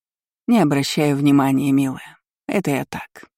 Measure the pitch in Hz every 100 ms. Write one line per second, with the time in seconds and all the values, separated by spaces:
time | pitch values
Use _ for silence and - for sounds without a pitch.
0 | _ _ _ _ - 233 151 143 135 -
1 | 147 139 143 139 135 135 139 139 135 131
2 | - - _ _ - 208 156 135 - -
3 | - - -